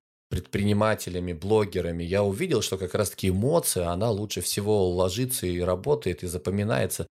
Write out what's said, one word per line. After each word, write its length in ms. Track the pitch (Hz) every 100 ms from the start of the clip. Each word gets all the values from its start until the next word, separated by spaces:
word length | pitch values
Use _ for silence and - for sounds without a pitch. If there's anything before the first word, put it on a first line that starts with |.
| _ _ -
предпринимателями, 1040 | - - - 101 104 107 107 - 90 90
блогерами, 720 | 82 95 107 101 95 85 85
я 200 | 85 95
увидел, 380 | 101 98 185 127
что 160 | - 92
как 160 | 92
раз-таки 360 | 104 104 - 95
эмоция, 600 | 92 120 170 - 95 87
она 220 | 87 117
лучше 300 | 101 104 -
всего 460 | - - 101 107 92
ложится 580 | 87 92 92 127 123 90
и 120 | 87
работает, 640 | 90 90 - - - 87
и 40 | 90
запоминается. 800 | 85 - 98 104 131 101 - -